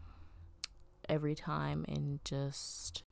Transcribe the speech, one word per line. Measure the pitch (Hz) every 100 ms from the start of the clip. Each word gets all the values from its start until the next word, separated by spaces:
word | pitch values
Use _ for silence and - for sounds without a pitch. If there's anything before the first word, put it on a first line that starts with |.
| - - - - - - - - - - -
every | 156 151
time, | 151 - 151 143 147 -
and | 147 147 143
just, | - 139 139 143 - - - - -